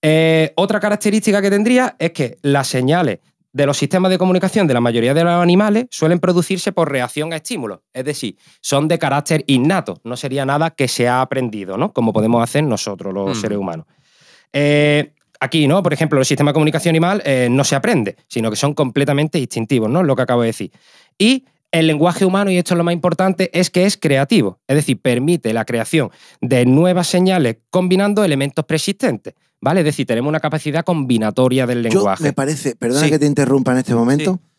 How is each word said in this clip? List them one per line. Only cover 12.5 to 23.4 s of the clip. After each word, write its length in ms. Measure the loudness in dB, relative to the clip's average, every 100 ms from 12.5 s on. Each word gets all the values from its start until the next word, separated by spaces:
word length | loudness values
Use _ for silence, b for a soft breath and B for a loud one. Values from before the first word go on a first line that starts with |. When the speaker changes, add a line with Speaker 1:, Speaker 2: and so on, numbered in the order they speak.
| 0
Speaker 1:
nosotros 480 | -2 -2 -6 -8 -8
los 240 | -6 -4 -4
Speaker 2:
Mm. 60 |
Speaker 1:
seres 160 | -4 -4
humanos. 300 | -6 -8 -14 b b b b b b
Eh, 600 | -2 2 4 2 2 -2 _ _ _
aquí, 280 | -2 0 2
¿no? 140 | 2
Por 120 | 0
ejemplo, 260 | 0 0 2
el 60 | 0
sistema 260 | 2 2
de 20 |
comunicación 380 | 2 0 0 0
animal, 300 | 2 2 0 0
eh, 220 | 0 2
no 140 | 2
se 120 | 2 0
aprende, 420 | 0 0 -2 -8 _
sino 220 | -4 -4
que 60 | -2
son 180 | -2
completamente 640 | 0 -2 0 0 0 0 -2
instintivos, 500 | -4 -6 -2 0 0
¿no? 140 | 0
Lo 120 | 0 0
que 60 |
acabo 200 | 0 0
de 60 | 0
decir. 240 | -4 -10 b b b b _
Y 280 | 2 2 _ _ _
el 160 | 0 2
lenguaje 380 | 2 0 2 0
humano, 260 | 2 0
y 60 | 0
esto 160 | 0
es 40 | 0
lo 60 |
más 100 | 0
importante, 560 | 0 -2 0 0 0